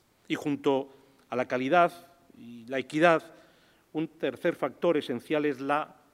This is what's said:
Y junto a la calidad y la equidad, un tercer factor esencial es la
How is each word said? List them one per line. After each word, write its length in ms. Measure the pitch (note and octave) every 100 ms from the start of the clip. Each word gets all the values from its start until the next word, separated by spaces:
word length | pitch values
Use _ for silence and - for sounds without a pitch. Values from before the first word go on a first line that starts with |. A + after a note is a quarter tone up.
| _ _ -
Y 80 | D3+
junto 540 | D#3 C#3 C#3+ C3+ C3+ - _ _ -
a 80 | B2
la 100 | B2+
calidad 640 | B2+ C3 F3 E3+ - - _ _ -
y 280 | A#2 A#2+ A2+
la 120 | C3+
equidad, 440 | B2+ D3+ E3+ D#3+ - - - _ _ _ _
un 140 | D3+ D#3+
tercer 480 | - D3 A#2+ F3 -
factor 420 | C#3+ - F3 D3+
esencial 480 | - A#2+ - D3+ D3
es 160 | B2+
la 340 | C#3 D3 D3+ - _